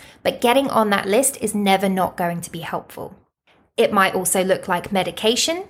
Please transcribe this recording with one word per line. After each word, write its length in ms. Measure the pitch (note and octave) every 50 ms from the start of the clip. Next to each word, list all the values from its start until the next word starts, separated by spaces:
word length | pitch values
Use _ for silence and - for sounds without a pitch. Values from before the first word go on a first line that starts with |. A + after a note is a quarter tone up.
| - - - _ -
but 180 | F#3 - -
getting 260 | - A#3+ A#3+ C4+ C#4 C4
on 200 | - A3 A3 G#3
that 180 | G3+ G3 - -
list 300 | G3 A#3+ C#4 - - -
is 120 | - G#3+ -
never 340 | G#3 G#3 G3 F#3+ F#3+ G3 G3
not 300 | F#3+ F#3+ F3+ F3+ - -
going 240 | F3+ E3+ E3+ F3
to 100 | F3 -
be 100 | - E3+
helpful. 540 | D#3+ - - E3 - - - - - - G3 - _ _ _ _ _ _ _ _ _ _ _ -
It 160 | A#3 - G#3
might 220 | G3+ F#3+ F#3 -
also 280 | F#3+ F#3 - - G3+ F#3
look 240 | F#3+ F#3 - - -
like 240 | F#3 E3+ E3 -
medication, 720 | G3+ F#3+ F3+ F3 F3 - - A3 B3 A#3 - - E4 F4 G4